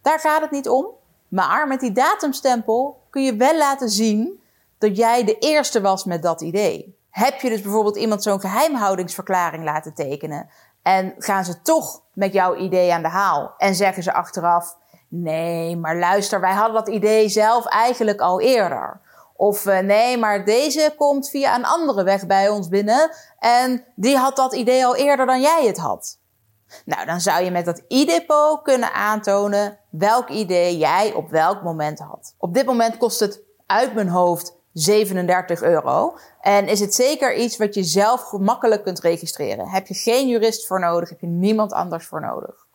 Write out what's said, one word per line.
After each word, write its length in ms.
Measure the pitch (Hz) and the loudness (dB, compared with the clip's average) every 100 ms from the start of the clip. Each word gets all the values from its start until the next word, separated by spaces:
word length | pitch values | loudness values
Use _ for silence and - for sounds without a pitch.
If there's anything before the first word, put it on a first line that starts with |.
Daar 180 | 269 311 | 0 0
gaat 200 | 311 302 | 2 0
het 100 | 311 | 0
niet 180 | 277 269 | -6 0
om. 180 | 262 381 - _ _ _ | -2 -2 -10 _ _ _
Maar 400 | 185 160 226 302 | -2 0 0 0
met 120 | 262 | -2
die 120 | 254 | -2
datumstempel 1080 | 196 285 415 302 262 269 240 226 226 277 - _ | 2 2 2 -2 -2 0 0 0 0 -2 -6 _
kun 120 | 277 | -2
je 140 | 269 214 | -2 2
wel 220 | 254 320 | 2 4
laten 300 | 285 269 247 | 2 0 -2
zien 520 | 202 220 208 262 392 _ _ _ _ | 0 0 0 -2 -6 _ _ _ _
dat 180 | 214 196 | 0 2
jij 280 | 226 240 | 2 2
de 140 | 240 - | 0 0
eerste 420 | 285 302 277 233 | 2 0 0 0
was 240 | 196 190 | 0 0
met 180 | 190 175 | -2 -2
dat 180 | 170 165 | -2 -2
idee. 580 | 160 185 196 95 - _ _ | -4 -2 -2 -2 -12 _ _
Heb 300 | 185 240 277 | -2 -2 0
je 80 | 262 | -4
dus 140 | 220 | -4
bijvoorbeeld 340 | 196 214 208 208 | -2 0 0 -2
iemand 260 | 226 208 | -2 -2
zo'n 180 | 208 196 | -2 -2
geheimhoudingsverklaring 1200 | 196 208 311 269 202 190 175 - - 185 170 160 | -2 0 0 0 -2 -2 -6 -10 -4 -2 -2 -4
laten 300 | 160 156 156 | -4 -6 -8
tekenen 540 | - 139 147 151 151 - _ _ _ | -8 -6 -6 -8 -10 -12 _ _ _
en 320 | - 190 190 - | 0 0 0 -8
gaan 260 | - 196 | -4 -2
ze 180 | 180 170 | -2 -6
toch 400 | - 320 - - _ | 0 0 0 -16 _
met 200 | - 196 | -4 -2
jouw 240 | 190 185 175 | 2 0 0
idee 360 | 190 185 180 | -2 2 2
aan 100 | 170 | 2
de 60 | 160 | -2
haal 460 | 180 196 151 - - | 0 0 0 -4 -2
en 180 | 196 | 0
zeggen 280 | 180 196 185 | 2 0 0
ze 100 | 175 | -2
achteraf: 640 | - 175 - 170 170 175 - _ _ _ | -2 -4 -4 0 0 -2 -18 _ _ _
"Nee, 680 | 170 165 160 165 170 165 170 | -8 -6 -4 -4 -4 -4 -6
maar 220 | 160 170 | -4 -2
luister, 420 | 175 202 196 202 | 2 2 0 0
wij 120 | 185 | 0
hadden 320 | 196 226 220 | 2 0 0
dat 100 | 214 | -2
idee 340 | 214 208 220 214 | 0 2 4 4
zelf 380 | 208 214 240 226 | 4 4 2 2
eigenlijk 540 | 208 240 247 220 202 | 2 2 2 0 0
al 200 | 165 180 | 0 2
eerder." 600 | 254 247 180 127 - - _ - _ _ | 2 2 0 -2 -8 -12 _ -20 _ _
Of, 300 | 202 202 202 | 0 2 0
eh, 120 | 190 | 2
"Nee, 400 | 196 208 240 247 | 4 4 4 2
maar 260 | 220 202 | 0 0
deze 500 | 185 226 302 277 302 302 | 2 2 2 2 0 2
komt 340 | 294 277 269 | 0 2 -2
via 240 | 285 277 | -2 0
een 100 | 247 | 0
andere 380 | 247 339 311 202 | 0 0 0 0
weg 240 | 185 196 185 | 2 0 2
bij 220 | 196 202 | 2 2
ons 200 | 208 170 | 0 0
binnen 420 | 190 214 247 320 320 - _ | 0 2 2 2 -2 -20 _
en 460 | 226 240 254 247 - | 2 2 2 -2 -6
die 220 | - 214 277 | -2 2 4
had 200 | 262 269 | 2 0
dat 180 | 262 | 0
idee 320 | 254 233 254 254 | 0 2 4 4
al 100 | 247 | 2
eerder 300 | 285 277 254 | 2 2 2
dan 140 | 254 | 2
jij 260 | 277 330 247 | 4 4 2
het 120 | 175 | 0
had." 420 | 160 90 - - _ _ _ _ _ - | -4 -6 -8 -18 _ _ _ _ _ -20
Nou, 220 | - 151 - | -8 -8 -4
dan 140 | 175 | -4
zou 240 | 175 165 | 0 0
je 60 | 185 | 0
met 140 | 180 | -2
dat 180 | 175 165 _ | -4 -8 _
i-depot 720 | 254 294 339 330 302 302 302 | 0 2 0 2 2 4 2
kunnen 300 | 294 254 240 | 0 0 0
aantonen 840 | - 208 214 196 202 202 202 208 208 _ | -2 -2 -2 0 0 0 0 -2 -6 _
welk 380 | 156 196 233 240 | -2 2 2 0
idee 500 | - 190 180 175 170 | -6 0 2 2 2
jij 340 | 156 175 214 | 2 2 0
op 180 | - 156 | -2 -2
welk 320 | 160 160 196 | 2 2 0
moment 360 | 170 160 151 151 | -6 -4 -6 -6
had. 360 | 147 - - _ | -14 -18 -20 _
Op 160 | 180 | -2
dit 120 | 190 262 | 0 2
moment 300 | 240 226 226 | 2 0 0
kost 240 | 240 220 | -2 0
het 220 | 208 202 _ _ _ | -2 -4 _ _ _
uit 280 | 208 254 | 0 0
mijn 140 | 214 190 | 0 0
hoofd 480 | 180 180 170 - _ _ | 2 2 0 -6 _ _
zevenendertig 920 | 165 156 214 202 185 180 185 180 170 | -4 2 2 2 -2 0 0 0 -2
euro. 540 | 131 160 127 143 277 - - _ | 2 2 2 0 0 -4 -20 _
En 280 | - 202 202 | 2 2 2
is 120 | 202 | -2
het 140 | 202 | -2
zeker 400 | - 254 302 262 | 0 0 2 -2
iets 220 | - 240 - | 0 -4 -2
wat 180 | 214 | -4
je 80 | 208 | -2
zelf 400 | 180 175 208 247 | -2 2 2 0
gemakkelijk 600 | - 208 196 247 226 208 | -4 -4 -2 0 0 0
kunt 180 | 208 180 | -2 -2
registreren. 680 | 170 170 165 - 135 101 90 | -2 -2 -6 -8 -6 -6 -4
Heb 180 | 190 - | -6 -6
je 80 | |
geen 340 | 190 - 240 269 | -6 0 0 0
jurist 380 | 233 220 220 - | 0 0 -2 -4
voor 140 | 190 | -2
nodig, 280 | 175 170 170 | 0 0 -4
heb 120 | - | -10
je 60 | 175 | -6
niemand 460 | 170 190 220 214 | 0 2 2 0
anders 340 | - 175 165 - | -2 -6 -8 -10
voor 140 | 160 | -10
nodig. 460 | - - - - _ | -8 -8 -12 -18 _